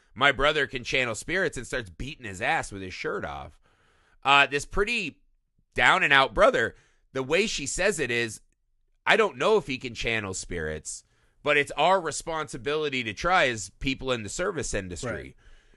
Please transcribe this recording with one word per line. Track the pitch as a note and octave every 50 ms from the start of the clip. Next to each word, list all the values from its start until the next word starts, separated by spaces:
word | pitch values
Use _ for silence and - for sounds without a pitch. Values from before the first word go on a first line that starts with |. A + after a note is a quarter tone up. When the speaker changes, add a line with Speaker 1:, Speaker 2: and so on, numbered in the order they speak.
| _ _ _
Speaker 1:
"My | G#2 C3 C#3+
brother | C#3 C3 C3+ D3 D#3 D3+ C3+
can | A#2+ - B2+ A#2
channel | - - C3+ B2+ A#2+ A2
spirits," | - - - D#3+ F#3+ F#3+ D3+ - C3+
and | A#2
starts | - - B2+ A2+ F#2
beating | E2 - B2 C3+ D#3+ - B2+
his | G#2 F#2+ F2+
ass | A2 C#3 D#3+ D3+ A#2 -
with | G#2+ G2
his | F#2+ F#2 F2+
shirt | - - D#3 F#3 G3+ G#2
off, | D#2 C#2+ C#2+ C#2 E2 - _ _ _ _ _ _ _ _ _ _ _ _ _ _
uh, | C3+ C#3 C#3+ C#3+
this | C3+ C3+ C#3+ -
pretty | - - F#3+ G#3 A3 A#3+ A3+ F#3+ C#3+ - _ _ _ _ _ _ _ _ _ _ _ _
down | - A#2+ C3 D#3+ F#3
and | F3+ D#3 C#3+
out | C#3 C3+ B2+
brother, | G#2 - G3+ C4+ B3 C#3 A2+ G2 - - _ _ _ _ _ _
the | _ C3+
way | C3 B2+ D#3+ F#3 G#3+
she | A3 - - C#3+
says | - - F3 F3+ G#3 G3 D#3
it | C#3+ A#2
is, | A#2+ A#2+ A#2 A2+ G#2+ - _ _ _ _ _ _ _ _ _ _ _ _ _
"I | A#2 E3+ G#3
don't | A3 F#3+ C#3
know | A#2+ C#3+ F#3+ A3 G3+
if | -
he | - C3
can | B2 - B2 A2+
channel | - - B2 A#2 A2 G#2 F#2+
spirits, | F#2+ - - - F2+ F2 D#2+ D#2 D#2 D#2 - - - - _ _ _ _ _ _ _ _
but | - D3 D3 D3
it's | C#3 -
our | - C3+ D3 F3 F#3+ G3
responsibility | E3 D#3 C3+ - - E3 E3 D#3 D3+ C#3+ - C3+ A2 C#3 D3 D#3 D3+ D3 C3+ B2+ A#2+
to | A2
try | G2 - - E3+ F#3 F3+ D#3 B2+
as | A#2+ G#2+ - - _ _
people | - C#3 C3+ - B2+ C3
in | B2+ A#2
the | G#2+ F#2+
service | - - F3 G3 F#3 D3 A2+ -
industry." | - G#2 F#2+ F#2 F2 - - A#2+
Speaker 2:
Right. | G#2+ C#2+ C2 C2+ - _ _ - - - _ _ _